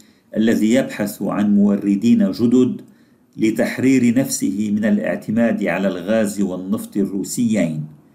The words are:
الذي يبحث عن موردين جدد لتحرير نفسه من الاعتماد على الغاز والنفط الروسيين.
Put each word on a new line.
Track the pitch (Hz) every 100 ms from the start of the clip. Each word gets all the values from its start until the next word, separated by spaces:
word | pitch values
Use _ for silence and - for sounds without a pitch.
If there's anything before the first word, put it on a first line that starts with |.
| _ _ _ 107
الذي | 113 95 107
يبحث | 113 - - 101 -
عن | 101 85 104 101
موردين | 101 101 101 101 117 117 95
جدد | 92 117 127 117 98 - _ _ _ _ -
لتحرير | 110 123 - - 131 131 120 120
نفسه | - - 117 98 107 104
من | 110
الاعتماد | 104 90 92 - 113 117 101
على | 92 90 98
الغاز | 90 90 113 101 101
والنفط | 92 90 92 110 - 104
الروسيين. | 95 98 90 - 117 107 82 76 76 - _